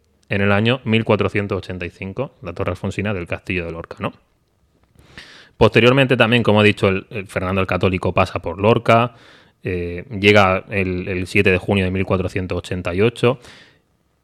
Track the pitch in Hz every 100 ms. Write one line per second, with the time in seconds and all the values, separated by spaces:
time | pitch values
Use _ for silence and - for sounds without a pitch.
0 | _ _ _ 101 101 101 113 135 110 113
1 | 110 104 98 104 101 98 - 90 87 -
2 | 95 95 131 _ 90 82 92 87 101 101
3 | 101 98 85 82 - 90 85 82 - -
4 | 98 - _ _ _ _ _ _ _ _
5 | _ - - - - _ 110 120 117 135
6 | 131 123 113 120 110 104 104 107 101 95
7 | - 107 95 - 92 95 95 92 95 92
8 | 95 95 92 - 85 85 101 123 117 117
9 | 120 - - - _ _ - 90 87 87
10 | - 101 101 104 95 95 - 104 92 90
11 | 92 92 92 104 98 92 - 101 92 95
12 | 95 95 92 101 92 90 - 92 90 90
13 | 113 - 120 139 - - - _ _ _
14 | _ _